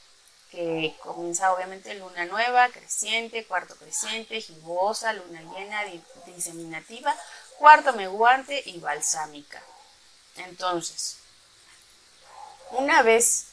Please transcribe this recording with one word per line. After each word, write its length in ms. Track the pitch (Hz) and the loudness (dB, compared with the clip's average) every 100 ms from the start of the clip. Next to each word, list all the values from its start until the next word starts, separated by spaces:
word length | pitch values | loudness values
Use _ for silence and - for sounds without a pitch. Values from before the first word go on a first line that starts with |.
| - _ - - - | -20 _ -20 -20 -16
que 460 | 180 170 160 160 - | -6 -4 -2 -2 -4
comienza 500 | - 170 170 170 190 | -12 -8 -6 0 2
obviamente 420 | 185 185 190 202 | 2 -2 -12 -14
luna 300 | 208 185 180 | -14 -12 -8
nueva, 440 | 175 202 240 247 247 | -6 -2 2 6 4
creciente, 760 | - - - 208 226 226 226 220 | 2 -8 -6 -2 -2 -2 -6 -4
cuarto 300 | 180 170 - | -4 -4 -12
creciente, 640 | 156 - 214 220 226 226 | -10 -6 -4 -6 -6 -10
gibosa, 720 | 214 160 160 175 196 220 226 | -10 -14 -6 0 0 0 -4
luna 280 | 208 180 170 165 | -6 -10 -16 -14
llena, 300 | 180 202 208 | -14 -8 -6
di-, 200 | 208 170 - - 185 | -6 -10 -18 -20 -20
diseminativa, 880 | 175 170 165 165 160 - 226 285 - - - - - | -10 -10 -8 -12 -12 -12 -6 -4 -4 -8 -18 -20 6
cuarto 340 | 294 302 285 | 10 10 8
menguante 680 | 226 190 202 233 262 262 277 - | 0 -4 4 6 4 2 -8 -8
y 140 | 175 | -8
balsámica. 840 | 151 151 - 160 151 147 147 - - - - - - - - - | -6 -4 -2 -4 -6 -12 -18 -20 -20 -20 -20 -20 -20 -20 -20 -18
Entonces, 840 | 180 175 185 175 165 - - - - - - - - - - - - - - - - - - | -16 -6 -2 -2 -4 -6 -8 -10 -18 -20 -20 -20 -20 -20 -20 -20 -20 -20 -20 -20 -20 -20 -8
una 320 | 247 277 320 | -2 4 6
vez 440 | 226 226 226 - - | 6 6 4 2 -4